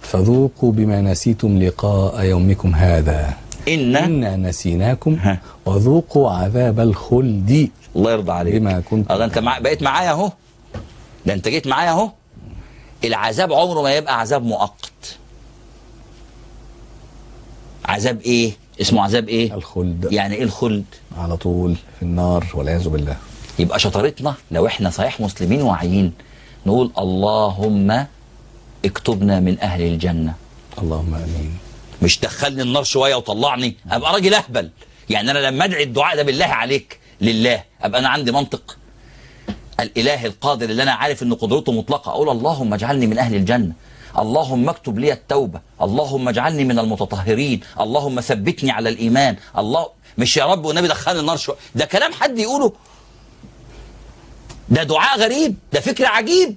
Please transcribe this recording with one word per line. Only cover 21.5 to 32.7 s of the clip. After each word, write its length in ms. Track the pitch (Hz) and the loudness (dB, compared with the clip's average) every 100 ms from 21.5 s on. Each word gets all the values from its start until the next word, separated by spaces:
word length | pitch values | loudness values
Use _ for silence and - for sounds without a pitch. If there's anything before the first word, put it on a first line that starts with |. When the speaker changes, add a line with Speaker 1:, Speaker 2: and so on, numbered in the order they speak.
| 87 90 85 - - | 0 0 -2 -6 -10
Speaker 1:
في 40 | |
النار 440 | 87 87 90 87 85 | -4 0 2 0 0
والعياذ 340 | 76 69 85 87 | -4 -2 -2 0
بالله. 280 | 78 71 67 - - - - | -2 -2 -6 -12 -18 -16 -2
Speaker 2:
يبقى 200 | 170 104 | -2 0
شطارتنا 560 | 107 98 127 143 135 135 - | 0 0 -2 -2 -6 -6 -6
لو 160 | - 110 | 0 0
إحنا 240 | - 98 | 0 -4
صحيح 300 | 85 117 - | -2 -4 -2
مسلمين 420 | 104 - 90 127 | -6 -4 -2 0
واعيين 500 | 135 87 87 95 92 - - - - - 95 | 2 0 0 2 2 -2 -20 -20 -20 -8 0
نقول: 240 | 110 123 - | 2 2 -2
"اللهم 1080 | 95 92 101 110 107 95 107 104 98 113 143 - - - - - - - | -2 0 2 2 2 0 0 2 2 0 -2 -10 -20 -20 -20 -20 -20 -6
اكتبنا 560 | 98 - - 107 101 98 | -6 -4 -2 0 2 2
من 200 | 90 92 | 2 0
أهل 220 | 101 90 | -2 -2
الجنة". 520 | 85 82 90 82 80 80 - - - - | -2 0 -2 -2 -4 -6 -16 -20 -20 -8
Speaker 1:
اللهم 320 | 85 78 82 | -6 -4 -4
آمين. 440 | 80 80 80 78 87 - - - - | -4 -6 -6 -6 -10 -14 -20 -20 -2
Speaker 2:
مش: 180 | 87 - | 0 0
"دخلني 420 | - - 143 135 | -4 -2 -4 -2
النار 220 | 123 | -2